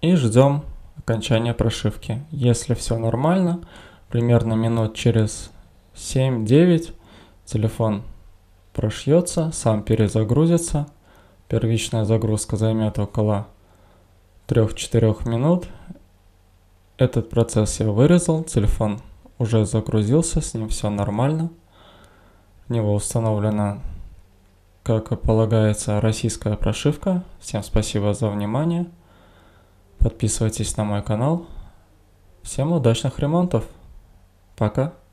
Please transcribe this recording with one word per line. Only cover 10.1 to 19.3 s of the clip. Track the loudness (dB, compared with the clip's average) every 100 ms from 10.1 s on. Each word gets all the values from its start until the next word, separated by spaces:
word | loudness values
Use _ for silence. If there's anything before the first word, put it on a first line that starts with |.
| 2 0 2 4 2 0 -4 -4 _ _ -20 _ _ _
Первичная | -2 0 -2 -2 -4 0
загрузка | 0 2 -2 -2 -2
займёт | 0 0 -2 -2
около | -4 0 0 0 -4 -16 _ _ _ _ _ _ _ _ _
трёх-четырёх | 2 2 0 -2 2 2 2 -2
минут. | 0 2 2 -2 -16 -20 -20 _ _ _ _ _ _ _ _ _ _
Этот | 0 0 -2
процесс | 0 2 2 0 0
я | -2
вырезал, | 4 6 4 2 -4 -2
телефон | 0 2 0 0 -4 -12 -20 -20